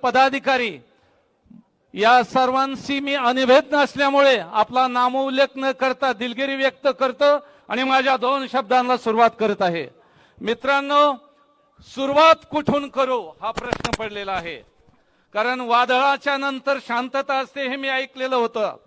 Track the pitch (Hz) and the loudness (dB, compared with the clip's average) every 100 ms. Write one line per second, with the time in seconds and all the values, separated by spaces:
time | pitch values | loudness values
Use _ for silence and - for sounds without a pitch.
0 | 247 247 269 269 269 254 233 147 _ _ | 2 4 2 2 0 0 -2 -8 _ _
1 | _ _ _ _ _ - _ _ _ - | _ _ _ _ _ -20 _ _ _ 0
2 | 214 247 226 262 254 262 269 262 - 277 | 4 4 4 0 2 0 -2 -4 -6 -4
3 | 277 277 247 254 262 262 - 294 277 269 | -2 -2 0 0 4 4 4 0 0 0
4 | 277 277 277 233 170 220 220 247 262 247 | 0 4 4 2 0 -2 0 0 0 0
5 | 247 262 269 262 269 269 269 262 262 254 | 0 0 -2 0 -2 0 -4 -2 -2 0
6 | 269 208 247 233 277 269 269 254 285 - | -2 -2 -8 -6 -6 -2 -2 0 -4 -2
7 | 262 - 285 294 - _ - 226 262 262 | -4 2 2 2 -4 _ -8 -4 0 2
8 | 262 262 247 277 262 254 202 254 247 254 | 2 0 0 -2 -2 -4 0 0 2 -2
9 | 233 220 233 - 208 202 185 170 127 _ | 0 2 2 2 -4 0 -2 -2 -8 _
10 | _ _ _ _ 202 233 254 277 277 285 | _ _ _ _ -6 -4 0 -2 2 2
11 | 294 254 _ _ _ _ _ _ - 247 | 2 0 _ _ _ _ _ _ -16 -6
12 | 269 285 320 320 - 294 294 285 285 254 | 0 4 6 4 0 -4 0 -2 -2 -4
13 | 262 254 165 151 202 226 240 - - - | -2 -2 -6 -10 -8 -8 -4 -4 -2 -6
14 | 220 208 196 190 170 131 - _ _ _ | -6 -8 -6 -6 -6 -12 -18 _ _ _
15 | _ _ _ 208 233 254 240 240 247 254 | _ _ _ -4 -2 -2 0 2 2 2
16 | 277 277 285 277 277 269 277 269 - 240 | 2 0 -2 -2 -4 -4 -4 -4 -4 -4
17 | 247 269 277 269 254 285 262 269 269 262 | -2 -6 -2 -4 -4 -8 -6 -6 -4 -4
18 | 269 262 262 254 226 233 196 117 | -6 -8 -4 -2 -2 -2 -6 -6